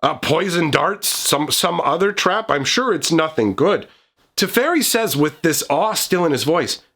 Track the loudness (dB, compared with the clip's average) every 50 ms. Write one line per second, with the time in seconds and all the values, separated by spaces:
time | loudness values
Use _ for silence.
0 | 0 -2 -2 -2 -2 0 0 0 0 0 -2 -2 -2 0 2 2 2 2 -2 -2
1 | -4 -4 -4 -2 -2 0 0 0 0 0 -2 0 0 0 0 0 0 0 0 2
2 | 0 0 0 0 0 0 0 0 -2 -2 -2 -2 0 0 0 0 0 0 0 0
3 | 0 0 0 2 0 0 0 0 0 0 2 2 2 2 2 0 -4 -8 _ _
4 | _ _ _ _ _ _ _ -4 -4 0 2 0 2 2 2 2 2 2 0 0
5 | 0 0 0 2 0 0 0 0 0 0 0 0 0 0 0 0 2 0 0 -2
6 | -2 -2 0 0 2 2 0 0 0 0 0 0 0 -2 -6 -8 -10 _ _